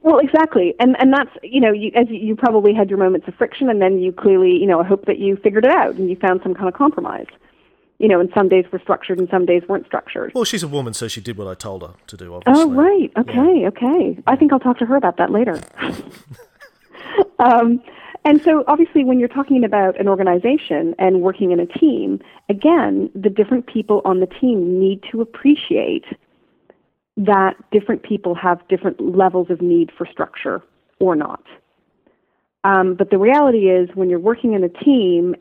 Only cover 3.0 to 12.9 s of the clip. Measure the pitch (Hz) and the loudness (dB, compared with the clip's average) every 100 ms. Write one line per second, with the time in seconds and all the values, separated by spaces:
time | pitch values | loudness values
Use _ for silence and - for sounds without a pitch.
3 | 190 185 - - 233 - 262 214 190 190 | 0 0 -6 -6 -6 -2 -2 0 0 0
4 | 185 180 208 190 185 180 196 170 180 196 | -2 -2 2 4 4 2 2 0 0 -2
5 | - - 196 196 196 202 240 339 202 - | -2 -4 -2 -2 -2 2 2 2 0 -2
6 | 190 185 190 180 185 185 190 175 190 - | -4 -2 -2 -2 -4 -4 -6 0 -2 -2
7 | - 101 - _ _ _ _ _ _ _ | -8 -10 -14 _ _ _ _ _ _ _
8 | 214 180 180 214 190 185 180 185 - 190 | 2 2 0 0 2 2 0 -8 -6 -6
9 | - 185 180 190 175 175 175 196 - - | -4 -4 -2 -2 0 -2 -2 -8 -6 -10
10 | - - - 254 226 214 160 143 123 107 | -10 -12 -8 -6 -4 -6 -6 -8 -8 -10
11 | 113 110 104 104 98 92 107 95 82 87 | -10 -10 -12 -12 -12 -12 -14 -14 -16 -20
12 | _ 95 90 87 247 277 320 262 330 | _ -20 -18 -8 2 2 2 2 2